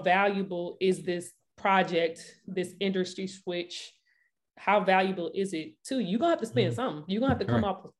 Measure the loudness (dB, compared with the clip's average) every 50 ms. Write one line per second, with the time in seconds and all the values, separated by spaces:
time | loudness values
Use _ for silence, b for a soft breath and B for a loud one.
0 | 4 4 4 4 4 4 2 0 -2 -4 -4 -6 -6 -6 -4 0 2 2 2 0
1 | -2 -4 -4 -4 -6 -10 -16 _ _ _ _ -2 2 4 4 4 4 4 2 2
2 | 0 0 -2 -6 -14 -20 -20 _ _ -8 -6 -4 -4 -4 -6 -4 -2 0 0 0
3 | -2 -2 -4 -6 -8 -8 -8 -10 _ -6 -4 -4 -6 -6 -10 -14 -14 -16 -20 _
4 | _ _ _ _ _ _ _ _ _ _ _ -4 0 2 2 4 4 4 4 4
5 | 4 2 0 -2 -6 -6 -4 -4 -4 -4 -4 -6 -6 -8 -12 _ -10 -6 -4 -2
6 | -2 0 0 2 2 2 2 0 -2 -2 0 0 2 2 0 -2 -2 -4 -4 -6
7 | -6 -4 -2 0 2 2 0 0 0 0 2 2 2 0 -2 -4 -8 -16 -20